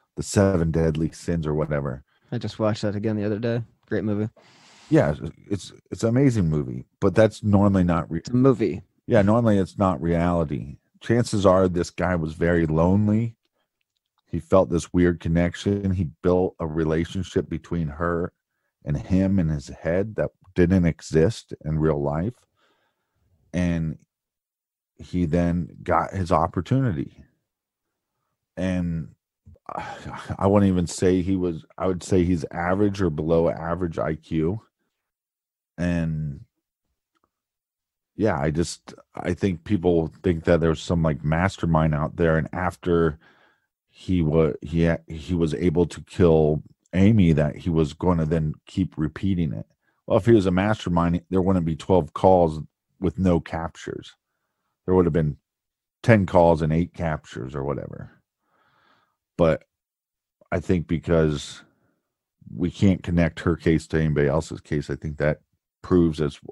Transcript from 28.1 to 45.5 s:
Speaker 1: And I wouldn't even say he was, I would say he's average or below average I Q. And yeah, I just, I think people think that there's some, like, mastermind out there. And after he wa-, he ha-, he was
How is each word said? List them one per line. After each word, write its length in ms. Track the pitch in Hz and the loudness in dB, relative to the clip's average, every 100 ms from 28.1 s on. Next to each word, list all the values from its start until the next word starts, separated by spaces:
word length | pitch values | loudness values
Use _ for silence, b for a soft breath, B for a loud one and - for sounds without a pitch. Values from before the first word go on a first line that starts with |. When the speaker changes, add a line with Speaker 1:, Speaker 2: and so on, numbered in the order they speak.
| _ _ _ _ - | _ _ _ _ -6
Speaker 1:
And 520 | 92 90 87 82 64 - _ _ - - - - B B B B B - | -4 -2 -2 -4 -8 -16 _ _ -20 -20 -14 -12 B B B B B -2
I 80 | 98 | 2
wouldn't 240 | 101 98 | 4 4
even 160 | 90 85 | 2 -2
say 360 | - 92 92 | 0 2 2
he 140 | 90 95 | 0 -2
was, 280 | 90 82 - - | -2 -6 -12 -6
I 100 | 92 | -4
would 160 | 87 | -4
say 220 | - 95 | 0 2
he's 200 | 87 87 - | 2 0 -4
average 500 | 82 87 95 104 98 | -6 -2 0 0 0
or 100 | 90 | -2
below 380 | 76 80 82 82 | -2 0 2 2
average 480 | 58 82 85 90 80 | -2 -6 -4 -4 -4
I 160 | 64 | -6
Q. 480 | 78 - 82 78 110 - _ _ _ _ _ _ _ _ _ _ - | -6 -6 -4 -2 -4 -10 _ _ _ _ _ _ _ _ _ _ -6
And 640 | 87 85 82 78 76 69 - _ _ _ _ _ _ _ _ _ _ _ _ _ _ _ _ - | -4 -2 -4 -4 -8 -10 -18 _ _ _ _ _ _ _ _ _ _ _ _ _ _ _ _ -2
yeah, 220 | 107 80 | -2 0
I 120 | 76 | -2
just, 440 | 78 82 - - - _ | -2 -4 -6 -18 -20 _
I 180 | - - | -8 -6
think 320 | 90 101 85 | -2 -2 -2
people 480 | - 101 87 85 80 - | -4 0 2 2 0 -2
think 220 | 95 85 | -2 0
that 160 | 78 85 | 2 2
there's 200 | 82 78 | 2 0
some, 220 | - 87 | -2 0
like, 220 | 80 73 | 0 0
mastermind 720 | 73 80 95 - 85 80 80 | -2 0 0 -2 0 2 2
out 220 | 73 76 - | 0 -4 0
there. 200 | 82 80 | 0 2
And 120 | - | -2
after 640 | - 90 - 90 85 82 76 b b b b b _ _ | -4 -6 -6 0 2 2 -2 b b b b b _ _
he 320 | _ - 90 | _ -2 0
wa-, 320 | 78 78 80 - | 2 2 2 -2
he 260 | - 82 82 | -4 0 2
ha-, 120 | 82 - | 0 -6
he 280 | 80 76 | -14 -6
was 200 | 90 82 | -2 -2